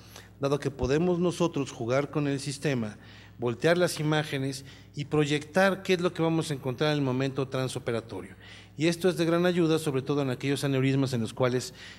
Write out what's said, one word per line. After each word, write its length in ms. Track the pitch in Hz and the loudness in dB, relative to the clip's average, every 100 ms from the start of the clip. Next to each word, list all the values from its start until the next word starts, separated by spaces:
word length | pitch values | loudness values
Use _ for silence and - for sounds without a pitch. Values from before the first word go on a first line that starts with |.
| - - - - | -20 -20 -18 -4
dado 180 | 139 139 | -2 0
que 120 | 143 | -2
podemos 480 | - 127 151 180 175 | -4 0 2 2 2
nosotros 520 | 175 160 170 165 135 | 0 2 0 0 -4
jugar 400 | - 117 135 143 | -4 0 0 0
con 160 | 156 143 | -2 -2
el 140 | 139 | -2
sistema, 560 | 147 131 151 127 107 - - - - - | -4 -4 -2 -2 -4 -8 -18 -20 -20 -6
voltear 380 | 120 117 156 175 | -4 0 2 4
las 240 | 175 - | 2 0
imágenes 640 | 151 156 147 139 135 135 - - - - | 0 0 0 -4 -4 -6 -14 -20 -14 -10
y 80 | |
proyectar 800 | 135 151 143 147 - 185 196 190 | -2 2 2 0 0 4 4 2
qué 100 | 185 | 0
es 80 | 185 | 2
lo 140 | 180 | 2
que 80 | - | 0
vamos 280 | 165 160 160 | 2 2 0
a 40 | |
encontrar 380 | 135 135 117 151 | -4 -4 0 2
en 60 | 147 | 2
el 60 | |
momento 420 | 135 127 135 135 131 | 0 0 0 -2 -4
transoperatorio. 880 | 131 131 - - 113 110 95 95 - - - - - | -2 -4 -4 -4 -4 -4 -12 -12 -16 -20 -20 -16 0
Y 100 | 160 | 0
esto 240 | 170 185 | 2 2
es 80 | 160 | 2
de 80 | 165 | 2
gran 180 | 170 | 4
ayuda, 340 | 180 175 160 160 | 4 4 4 2
sobre 220 | 160 131 | 2 -2
todo 220 | 131 147 | 0 0
en 80 | 139 | 0
aquellos 340 | 127 135 135 | -2 -2 0
aneurismas 480 | 143 135 135 135 131 | 2 2 2 2 2
en 80 | 123 | 0
los 140 | 110 | -4
cuales 400 | - 127 123 - - - | 0 2 2 -4 -12 -18